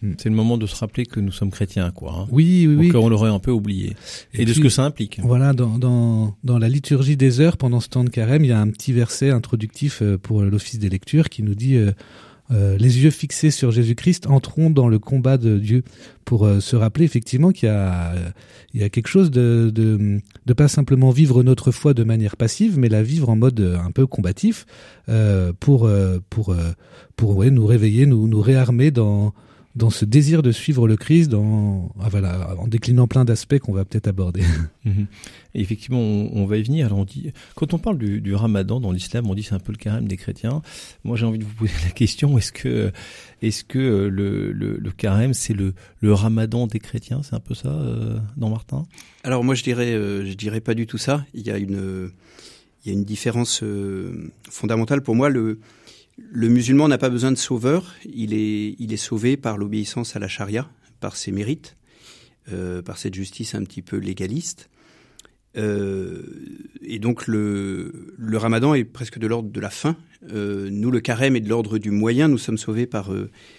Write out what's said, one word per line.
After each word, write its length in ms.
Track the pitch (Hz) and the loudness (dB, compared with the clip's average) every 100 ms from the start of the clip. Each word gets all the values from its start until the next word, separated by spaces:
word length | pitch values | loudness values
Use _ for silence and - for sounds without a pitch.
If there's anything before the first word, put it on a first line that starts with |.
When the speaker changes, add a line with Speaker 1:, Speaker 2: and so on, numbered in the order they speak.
Speaker 1:
Mm. 120 | 104 87 | -6 -4
Speaker 2:
C'est 120 | 110 | -2
le 80 | 107 | 0
moment 220 | 110 120 | 2 0
de 80 | 107 | -4
se 100 | - | -6
rappeler 300 | 110 - 123 | -8 -6 -6
que 120 | - | -4
nous 140 | 98 | -4
sommes 180 | - 101 | -4 -6
chrétiens, 400 | - 98 - 90 | -4 -4 -2 -4
quoi, 240 | 87 76 82 | -6 -10 -10
hein. 80 | 98 | -2
Speaker 1:
Oui, 360 | 127 165 180 160 | 2 4 4 4
oui, 80 | 147 | 6
Speaker 2:
Au 20 | |
Speaker 1:
oui. 100 | 170 | 4
Speaker 2:
cas 80 | 143 | 6
où 40 | |
on 60 | 113 | 4
l'aurait 220 | 107 110 | 4 2
un 100 | 101 | 0
peu 100 | - | 0
oublié. 460 | 120 104 98 95 101 - - - | -2 -2 -4 -6 -8 -14 -20 -10
Speaker 1:
Et 100 | 113 | -2
Speaker 2:
Et 20 | |
de 80 | 113 | 0
Speaker 1:
puis, 20 | |
Speaker 2:
ce 60 | 127 | 4
que 80 | 147 | 4
ça 160 | 123 | 4
implique. 340 | 135 - 104 - | 0 -2 -8 -4
Speaker 1:
voilà, 300 | 117 123 139 | 0 2 2
dans, 220 | 127 120 113 | 2 0 0
dans, 600 | 127 123 117 113 110 101 | 0 2 2 2 0 -2
dans 140 | 127 120 | 0 2
la 100 | 113 | 2
liturgie 480 | 139 - 143 135 147 | 0 2 2 2 4
des 240 | 135 123 | 4 4
heures, 160 | 160 170 | 2 2
pendant 240 | 127 123 | 0 0
ce 80 | - | 0
temps 160 | 127 | 0
de 60 | 123 | 0
carême, 340 | 117 113 143 | 0 2 4
il 40 | 147 | 4
y 40 | |
a 80 | 113 | 4
un 100 | 107 | 2
petit 220 | 107 - | -2 -2
verset 380 | 120 117 - 139 | 0 0 0 0
introductif, 720 | 127 - 113 110 - 143 - | 0 0 -4 -4 -4 -6 -2
euh, 160 | 104 98 | 0 0
pour 240 | - 110 | 0 0
l'office 360 | 98 104 - 113 | 2 0 -2 -4
des 100 | 101 | -4
lectures 420 | 95 - 151 160 | -4 0 0 0
qui 120 | - | -2
nous 140 | 107 101 | -4 -2
dit, 180 | 127 | 2
euh, 160 | 131 104 98 - - - - - | 2 2 0 -8 -20 -20 -16 -4
euh, « 260 | 113 98 98 | 0 0 2
Les 240 | 120 123 | 4 6
yeux 80 | 151 | 4
fixés 400 | 147 147 - 156 | 2 -4 -2 0
sur 200 | - 127 | 2 2
Jésus-Christ, 560 | 113 117 117 - 175 - | 2 2 2 0 0 4
entrons 420 | 135 - - 160 | 2 2 0 2
dans 180 | 147 120 | 4 4
le 120 | 110 | 2
combat 400 | - 135 123 135 | 2 0 2 2
de 200 | 117 104 | 2 2
Dieu. » 240 | 104 123 - - - - - | 2 0 0 -10 -20 -14 -2
Pour, 180 | 113 | 2
euh, 160 | 107 101 | 4 4
se 160 | - 120 | 2 2
rappeler 300 | 110 123 165 | 2 2 2
effectivement 460 | 123 - 127 170 | 2 -2 2 2
qu'il 180 | 185 113 | 2 2
y 20 | |
a, 400 | 104 95 90 85 | 2 0 0 -2
euh, 160 | 87 87 - - - _ | -4 -6 -10 -20 -20 _
il 80 | 117 | -4
y 20 | |
a 60 | 104 | -2
quelque 160 | 120 110 | -2 2
chose 240 | 190 180 | 4 4
de, 400 | 127 120 117 117 | 4 4 4 2
de, 480 | 110 110 107 104 101 - - | 2 2 2 2 -2 -4 -6
de 80 | - | 0
pas 160 | 123 147 | 4 4
simplement 420 | - 139 131 131 | 4 2 6 6
vivre 320 | 123 156 123 | 6 6 6
notre 280 | 127 127 - | 6 4 2
foi 240 | 120 151 | 2 2
de 100 | 131 | 2
manière 320 | 113 113 107 - | 2 2 0 0
passive, 420 | 117 - 220 165 | -2 2 0 2
mais 120 | 120 | 2
la 120 | 110 | 2
vivre 280 | 110 160 127 | 2 0 2
en 60 | 110 | 4
mode, 240 | 123 120 | 4 2
euh, 180 | 92 87 | 2 0
un 140 | 87 | -2
peu 140 | 92 135 | 0 0
combatif, 600 | - 90 92 214 226 - - - - - | 0 -2 0 0 -2 -8 -20 -20 -14 -2
euh, 460 | 110 107 98 90 87 | 2 4 2 0 -2
pour, 280 | - 135 113 | 2 4 4
euh, 320 | 101 95 90 - | 4 2 0 -4
pour, 220 | - 107 | -4 -2
euh, 220 | 90 82 85 _ - - - | 0 -2 -6 _ -20 -16 -2
pour, 180 | 110 | 0
ouais, 160 | 98 110 | 4 4
nous 140 | 135 | 4
réveiller, 400 | 104 117 107 110 | 4 4 4 4
nous, 240 | 143 117 110 | 4 4 4
nous 140 | 107 | 2
réarmer 480 | 104 135 120 120 143 | 4 4 4 4 2
dans, 420 | 127 107 104 104 - _ _ _ | 4 2 2 0 -2 _ _ _
dans 160 | 120 113 | -2 0
ce 140 | - | 0
désir 380 | 107 135 143 165 | 2 4 4 4
de 100 | 131 | 2
suivre 340 | 113 - 135 113 | 0 0 2 4
le 100 | 107 | 2
Christ, 340 | - 165 160 | 4 4 4
dans, 640 | 107 107 107 104 98 87 101 | 2 2 2 0 -2 -4 -6
ah, 80 | 101 | -4
voilà, 460 | 101 95 90 87 90 | 0 -2 -2 -6 -6
en 100 | 110 | -4
déclinant 400 | 113 - 123 120 | -2 2 4 4
plein 160 | 131 | 4
d'aspects 340 | 123 110 - 139 | 2 2 0 -2
qu'on 140 | - | 0
va 140 | 98 98 | -4 -2
peut-être 200 | 110 107 | -2 -2
aborder. 360 | 92 90 90 85 | -2 -2 0 0
<laughs> 60 | 80 80 - 110 | 0 -2 -6 -4
Speaker 2:
Mhm. 200 | 98 101 - - - _ | -2 -2 -8 -20 -20 _
Et 80 | - | -6
effectivement, 360 | 98 107 - 127 | -4 -6 -4 -2
on, 320 | 110 104 104 | 0 0 -2
on 100 | 113 | -2
va 140 | 98 107 | 0 0
y 40 | |
venir. 220 | 110 156 | 0 0
Alors 140 | 123 98 | 0 -2
on 60 | 98 | -4
dit, 260 | 139 160 - - | -6 -12 -14 -16
quand 180 | - 156 | -8 -4
on 60 | 170 | -4
parle 180 | 226 175 | -4 -4
du, 240 | 107 104 | -4 -4
du 140 | 104 | -4
ramadan 460 | 101 113 104 98 120 | -2 0 0 -2 -4
dans 120 | 110 | -4
l'islam, 380 | 90 90 120 117 | -4 -6 -6 -4
on 40 | |
dit 80 | 98 | -6
c'est 120 | 104 | -6
un 40 | 95 | -8
peu 140 | 92 | -8
le 60 | 104 | -10
carême 280 | 107 110 110 | -6 -4 -4
des 120 | 98 | -8
chrétiens. 420 | - - 117 147 - - - - | -10 -8 -6 -6 -8 -16 -20 -14
Moi, 120 | - 117 | -8 -4
j'ai 80 | |
envie 140 | 117 110 | -2 -4
de 60 | |
vous 100 | 107 | -8
poser 180 | 110 110 80 85 | -4 -4 -2 -4
la 40 | |
question, 460 | - 117 - 147 135 | 0 -2 0 0 0
est-ce 160 | - | 0
que, 400 | - 127 120 101 - - - - - | -4 -4 -2 -2 -6 -14 -20 -20 -6
est-ce 240 | 110 104 | -4 -4
que, 140 | - 131 | -6 -2
euh, 300 | 131 104 101 | 0 0 0
le, 420 | 95 101 101 98 | -2 -2 -2 -4
le, 240 | 101 104 104 | -6 -6 -6
le 140 | 104 | -8
carême, 420 | - 107 98 123 | -6 -2 0 0
c'est 220 | 127 - | -2 -4
le, 180 | 101 95 92 - - | -4 -4 -6 -14 -4
le 120 | 107 | 0
ramadan 540 | 104 110 113 110 120 120 | 2 2 0 0 -2 -4
des 140 | 110 | -6
chrétiens ? 420 | - 117 - 123 | -8 -10 -8 -8
C'est 120 | 143 | -8
un 60 | 117 | -10
peu 140 | - | -10
ça, 160 | 113 135 | -10 -6
euh, 480 | 147 131 117 110 110 107 127 | -6 -6 -6 -6 -6 -8 -6
Don 140 | 113 | -6
Martin ? 320 | 110 - 131 165 - - _ | -6 -8 -10 -10 -14 -20 _
Speaker 3:
Alors 200 | - 127 | -6 -2
moi, 120 | 123 | 0
je 80 | 127 | -2
dirais, 300 | 127 120 120 | -2 -2 -2
euh, 340 | 113 101 101 98 | -2 -4 -6 -8
je 80 | |
dirais 260 | 98 104 110 | -8 -6 -6
pas 140 | 113 | -4
du 120 | 117 113 | -4 -4
tout 120 | 113 | -6
ça. 260 | - 143 139 | -4 -4 -6
Il 140 | 120 110 | -12 -8
y 40 | |
a 60 | 104 | -6
une, 540 | 98 98 95 95 92 92 _ - - - _ _ | -4 -6 -6 -8 -10 -14 _ -20 -20 -20 _ _
il 80 | - | -8
y 20 | |
a 40 | 98 | -6
une 60 | |
différence, 580 | 101 104 127 120 120 - | -4 -6 -4 -2 -2 -4
euh, 680 | 107 101 98 95 92 85 82 - - | -6 -6 -8 -8 -10 -12 -14 -18 -20
fondamentale. 500 | - 107 113 113 143 | -8 -4 -2 0 -2
Pour 140 | 139 | 0
moi, 160 | 117 139 | 0 2
le, 300 | 127 110 107 - _ _ - _ _ | 0 -2 -6 -12 _ _ -20 _ _
le 320 | - 120 113 | -12 -2 2
musulman 380 | 120 120 135 151 | 2 4 4 4
n'a 120 | 135 | 2
pas 120 | 131 | 0
besoin 220 | 123 131 | 0 0
de 40 | 127 | -2
sauveur, 560 | - 123 123 165 180 - | -2 -2 0 -2 -4 -14
il 300 | - - 107 | -16 -10 -4
est, 420 | 107 107 107 107 - | -2 -2 -4 -6 -8
il 140 | 113 | -8
est 40 | 110 | -8
sauvé 400 | - 113 120 135 | -6 -4 -2 -2
par 220 | 127 104 | -4 -6
l'obéissance 560 | 104 107 104 - 117 | -6 -6 -6 -8 -8
à 60 | 107 | -8
la 80 | 98 | -10
charia, 420 | - 101 107 143 _ _ _ | -8 -6 -6 -8 _ _ _
par 160 | 101 - | -12 -10
ses 160 | - | -8
mérites, 440 | 98 104 160 - _ _ _ - - _ _ - | -6 -6 -8 -10 _ _ _ -20 -20 _ _ -16
euh, 300 | 92 90 90 | -12 -10 -10
par 160 | 87 90 | -12 -12
cette 160 | - | -10
justice 400 | 92 98 - 113 | -10 -12 -12 -12
un 100 | 107 | -10
petit 180 | 101 - | -10 -12
peu 140 | 95 - | -10 -8
légaliste. 720 | 95 92 95 131 170 - - _ _ _ _ _ _ _ _ - | -8 -8 -8 -8 -10 -14 -20 _ _ _ _ _ _ _ _ -6
Euh, 640 | 107 104 98 95 90 87 - - - - - - | -4 -4 -4 -6 -8 -12 -16 -18 -18 -18 -20 -18
et 160 | - 110 | -14 -6
donc 280 | 113 117 - | -4 -4 -4
le, 880 | 107 104 101 98 95 - - - - | -2 -2 -4 -6 -8 -10 -14 -20 -12
le 220 | 110 110 | -6 -4
ramadan 360 | 113 113 135 | -2 0 2
est 100 | 147 | 0
presque 340 | 113 - 120 - | -2 -8 -14 -8
de 80 | 110 | -4
l'ordre 240 | 117 107 | -4 -6
de 100 | 104 | -10
la 100 | 101 | -10
fin. 260 | - 147 160 - _ - | -6 -4 -6 -10 _ -14
Euh, 360 | 107 101 101 98 | -8 -6 -6 -8
nous, 200 | 101 117 | -4 -2
le 100 | 123 | -2
carême 340 | 117 113 135 | -2 0 0
est 60 | 127 | 0
de 80 | 104 | 0
l'ordre 300 | 117 107 107 | -4 -2 -4
du 120 | 104 | -2
moyen, 380 | 104 110 120 156 | -2 0 2 2
nous 100 | 127 | 0
sommes 200 | - 110 | -2 -8
sauvés 280 | - 110 123 | -6 -6 -4
par, 260 | 110 95 | -6 -8
euh, 180 | 95 104 _ - | -8 -10 _ -20